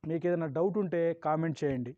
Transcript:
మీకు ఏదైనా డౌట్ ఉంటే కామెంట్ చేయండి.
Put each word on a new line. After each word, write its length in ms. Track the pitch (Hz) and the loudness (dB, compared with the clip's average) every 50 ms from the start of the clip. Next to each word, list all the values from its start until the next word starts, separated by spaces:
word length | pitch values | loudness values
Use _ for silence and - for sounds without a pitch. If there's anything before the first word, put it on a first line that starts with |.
| - | -4
మీకు 200 | 156 165 165 147 | -2 -4 0 2
ఏదైనా 200 | 175 175 170 165 | 2 0 2 0
డౌట్ 320 | 156 131 160 170 202 175 214 | -2 0 2 0 2 2 0
ఉంటే 340 | 202 175 170 170 170 165 | -2 0 0 0 2 0
కామెంట్ 520 | 165 165 - 156 156 160 160 165 147 - 147 | 0 0 0 0 2 2 2 0 0 0 0
చేయండి. 320 | 143 135 127 120 120 139 | 0 0 0 -4 -6 -8